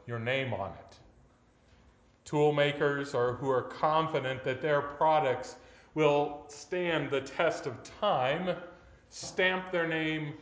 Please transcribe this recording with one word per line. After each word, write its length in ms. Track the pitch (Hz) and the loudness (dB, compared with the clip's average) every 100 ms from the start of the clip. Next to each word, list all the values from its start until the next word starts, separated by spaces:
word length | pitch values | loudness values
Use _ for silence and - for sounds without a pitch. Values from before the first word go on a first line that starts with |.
| - | -10
your 120 | 117 | -6
name 340 | 117 135 123 | -2 -2 -2
on 180 | 98 95 | -4 -6
it. 260 | - - - - - - _ _ _ _ - - _ _ _ - | -10 -20 -20 -20 -20 -20 _ _ _ _ -20 -20 _ _ _ -4
Tool 260 | 151 151 | 2 4
makers 640 | 147 143 143 147 143 139 | 4 2 2 0 0 -2
or 180 | 123 123 | 0 0
who 160 | 120 135 | 0 0
are 140 | 127 | 0
confident 840 | - - 156 156 156 143 131 127 | -2 0 2 2 2 0 -2 -4
that 160 | 139 127 | -4 -2
their 220 | 156 143 | 2 2
products 760 | - - 156 156 139 123 - - - - - | 0 2 4 4 4 0 -4 -14 -20 -20 -6
will 500 | 156 151 147 147 - - | 2 4 4 2 -4 -14
stand 640 | - - 180 175 160 135 | -16 -6 -2 0 0 0
the 120 | 135 | -2
test 440 | 131 - 170 - 139 | -2 0 0 0 -6
of 160 | 117 - - | -8 -14 -2
time 560 | 208 151 127 160 185 170 - - - - - | 0 2 2 0 -2 -6 -8 -18 -20 -20 -20
stamp 640 | - - - 185 185 185 | -14 -6 0 2 2 -2
their 160 | 175 165 | 0 0
name 460 | 160 156 156 147 - | 0 -2 -2 -6 -10